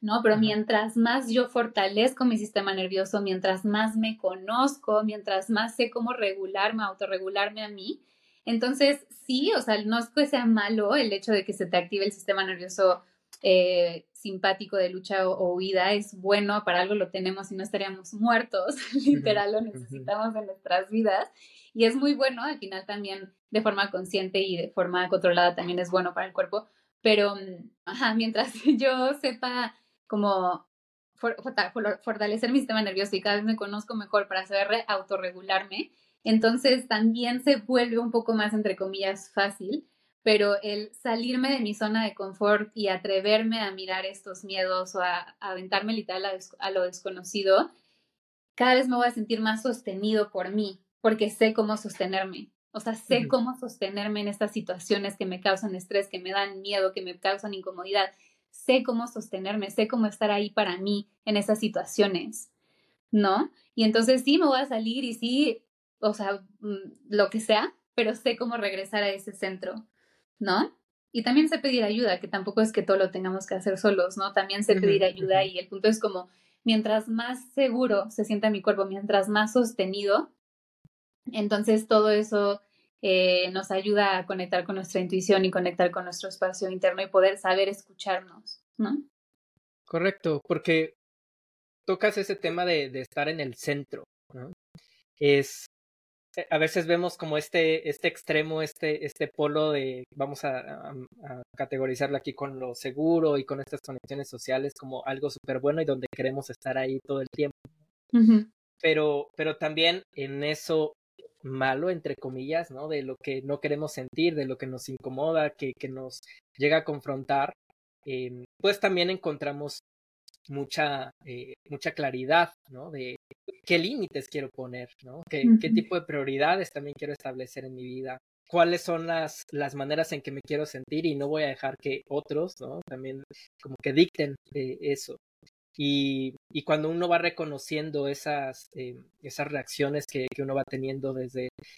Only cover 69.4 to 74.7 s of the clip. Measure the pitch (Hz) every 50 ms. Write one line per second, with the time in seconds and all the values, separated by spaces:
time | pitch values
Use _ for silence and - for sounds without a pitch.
69.4 | 208 190 190 185 - 185 202 220 220 _ _ _ _ _ _ _ _ _ _ -
70.4 | 208 190 180 208 349 - - _ _ _ _ _ _ _ - 240 220 247 254 294
71.4 | 311 311 330 320 - 277 254 247 220 202 208 226 247 208 180 180 - - - 196
72.4 | 190 202 196 226 220 220 - 208 202 - 190 190 190 185 185 190 185 185 185 190
73.4 | 190 - 196 185 190 208 190 196 - 208 202 190 180 185 185 196 196 196 196 202
74.4 | 190 196 196 202 214 -